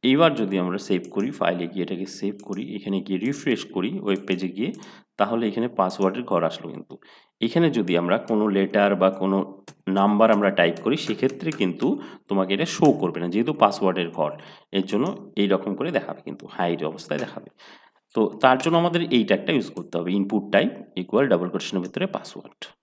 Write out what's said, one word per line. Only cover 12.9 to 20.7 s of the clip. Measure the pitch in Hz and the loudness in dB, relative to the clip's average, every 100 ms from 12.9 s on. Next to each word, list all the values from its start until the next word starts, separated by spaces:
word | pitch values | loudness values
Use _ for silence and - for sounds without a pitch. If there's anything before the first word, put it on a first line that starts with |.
| - | 4
করবে | 90 82 | 0 -2
না, | 87 | -2
যেহেতু | 98 123 147 | 0 0 4
পাসওয়ার্ডের | 104 95 95 92 85 82 | 4 4 0 0 -2 -2
ঘর, | 76 76 - - _ 98 | -2 -2 -18 -20 _ -4
এর | 92 | -2
জন্য | 104 156 208 - - | -2 -2 -4 -10 -2
এই | 101 | 0
রকম | 95 104 98 | 0 -2 -4
করে | 151 143 | -2 -2
দেখাবে, | - - - | -4 -12 -12
কিন্তু | - - - | -14 -12 -4
হাইড | 87 85 78 | -2 0 -4
অবস্থায় | 78 - 76 - | -8 -8 -6 -6
দেখাবে। | - - _ - - _ _ _ - | -12 -18 _ -20 -20 _ _ _ 0
তো | 107 - | 0 2
তার | 131 127 | 4 4
জন্য | 165 170 | 2 2
আমাদের | 170 170 170 127 | 2 0 2 2
এই | 104 | 2
ট্যাগটা | 98 - 117 | 0 2 -2
ইউজ | - - | -2 -10
করতে | - 85 | -6 -4
হবে, | 87 98 | -2 -2
input | 98 107 - | 0 -2 2
type | 101 196 | 2 2